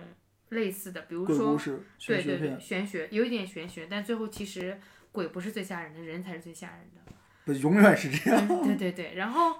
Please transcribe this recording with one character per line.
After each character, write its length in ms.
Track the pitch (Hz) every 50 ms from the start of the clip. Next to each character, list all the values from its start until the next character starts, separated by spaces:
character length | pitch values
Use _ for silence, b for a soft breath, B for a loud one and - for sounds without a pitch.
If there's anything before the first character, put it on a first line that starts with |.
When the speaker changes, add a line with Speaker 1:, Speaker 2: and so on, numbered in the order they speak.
| 170 170 175 _ _ _ _ _ _ -
Speaker 1:
类 200 | 226 233 220 196
似 220 | 185 - - 190 180
的， 80 | 165
比 140 | 151 - 165
如 120 | 170 180
说， 100 | 196 156
Speaker 2:
鬼 100 | 143 -
故 120 | 143 147 147
事， 240 | - 147 135 - - - - -
玄 240 | - - 226 190 175
学 140 | 147 180
片。 20 | 175
Speaker 1:
对， 100 | 156 143
对， 80 | 131
对， 40 | 143
玄 260 | - - 202 185 202
学， 220 | 202 196 175 156 -
有 140 | 214 214 240
一 60 | 254
点 160 | 240 220 190
玄 200 | 185 - 170 160
学， 200 | 175 - 175 160 165
但 140 | 196 208 202
最 120 | 202 233
后 120 | 220 220 208
其 160 | - - 208
实 340 | 196 - 185 180 185 196 196 B B B B B B
鬼 180 | - 214 180 156
不 120 | - 185
是 100 | 180 214
最 140 | 214 220 185
吓 160 | 190 190 170
人 140 | 165 156 151
的， 60 | 160 170
人 200 | 160 160 175 180
才 120 | 185 175
是 60 | 160
最 120 | 170 175 165
吓 160 | - - 170 170
人 80 | 170 85 - -
的。 180 | - - - - b b b b b b
Speaker 2:
不， 80 | - 143
永 260 | 135 131 151 180 208
远 160 | 208 208 160
是 140 | - - 143
这 200 | 131 151 - 247
样。 160 | 247 - 208 208
Speaker 1:
嗯， 120 | 349 359 330
对， 140 | - 208
对， 160 | 190 196 180 180
对。 220 | 190 170 156 -
然 180 | 185 190 220 247
后 240 | 320 349 339 311 B